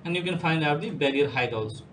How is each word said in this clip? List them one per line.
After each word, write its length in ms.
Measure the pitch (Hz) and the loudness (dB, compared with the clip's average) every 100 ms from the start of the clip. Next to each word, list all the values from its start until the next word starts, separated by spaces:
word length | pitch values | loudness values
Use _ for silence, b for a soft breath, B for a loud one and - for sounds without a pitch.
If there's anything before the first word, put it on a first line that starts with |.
And 120 | 165 175 | -2 -2
you 80 | |
can 160 | 180 180 | -2 0
find 240 | 170 160 | 2 2
out 180 | 151 147 | 2 2
the 80 | - | -2
barrier 400 | 135 139 139 143 | 0 0 2 2
height 240 | 123 120 | 2 -2
also. 300 | 110 110 - - | -2 -4 -8 -18